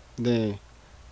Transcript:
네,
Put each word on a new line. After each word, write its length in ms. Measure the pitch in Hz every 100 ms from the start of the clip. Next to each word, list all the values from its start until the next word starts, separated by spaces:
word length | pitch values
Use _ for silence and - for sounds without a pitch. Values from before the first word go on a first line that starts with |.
| - -
네, 420 | 120 117 110 98 - - - - -